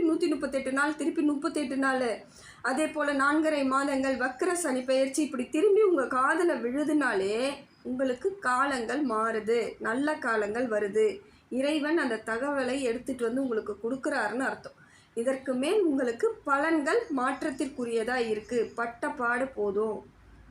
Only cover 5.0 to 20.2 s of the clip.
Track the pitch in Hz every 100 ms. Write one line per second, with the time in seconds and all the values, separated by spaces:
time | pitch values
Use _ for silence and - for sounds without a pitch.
5 | 269 320 302 247 240 311 415 403 415 320
6 | 247 262 277 320 349 262 233 269 302 302
7 | 254 196 196 214 269 269 - _ 240 254
8 | 262 247 392 392 254 247 285 262 226 262
9 | 262 214 226 220 208 233 202 - 220 247
10 | 294 302 262 220 208 226 254 208 208 208
11 | 214 - - - - 254 285 311 294 330
12 | 269 220 226 226 277 285 247 269 254 240
13 | 262 254 226 254 262 220 202 202 226 262
14 | 302 277 208 233 247 - - - - -
15 | _ 226 240 262 269 254 285 427 339 269
16 | 247 233 453 - 285 277 311 330 285 466
17 | 466 269 254 269 311 269 285 - 240 233
18 | 220 254 233 208 - 240 208 - 233 -
19 | 294 277 240 247 262 - 208 196 220 202
20 | - -